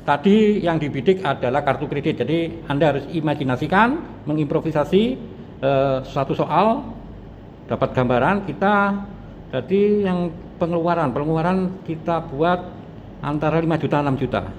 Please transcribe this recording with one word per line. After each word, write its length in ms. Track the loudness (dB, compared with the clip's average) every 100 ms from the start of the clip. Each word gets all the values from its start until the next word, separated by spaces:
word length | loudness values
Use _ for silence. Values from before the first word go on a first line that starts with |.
Tadi 560 | 2 2 6 6 6 4
yang 160 | 2 0
dibidik 480 | 0 0 2 2
adalah 400 | 2 0 0 0
kartu 240 | 0 -2 -2
kredit. 400 | -2 -2 0 0
Jadi 400 | 0 -2 -6 -4
Anda 240 | 2 2
harus 160 | 2 -2
imajinasikan, 1160 | -2 -2 -2 0 -2 2 4 4 2 -6 -10 -4
mengimprovisasi, 760 | -2 0 0 0 0 2 4 2 -2 -10 -16 -18 -2
eh, 340 | 2 2 2 0
suatu 320 | -2 -4 -2 -2
soal, 480 | 0 4 4 2 -4 -14 -14 -16 -18 -18 -20 -20 -6
dapat 240 | -2 0 2
gambaran 480 | 2 2 2 0
kita. 560 | -2 0 2 2 2 -2 -8 -14 -16 -16 -6 -6
Jadi 480 | 0 2 4 4
yang 240 | 2 0 -2 -6 -14 -4
pengeluaran, 560 | 0 0 2 2 2 0
pengeluaran 680 | 0 0 2 0 0 -6 -8
kita 320 | -6 -2 -2 -2
buat 280 | 0 2 2 -2 -14 -16 -16 -18 -8
antara 400 | -4 0 2 2
lima 160 | 2 0
juta, 240 | 2 2
enam 160 | 2 0
juta. 320 | 0 -2 -4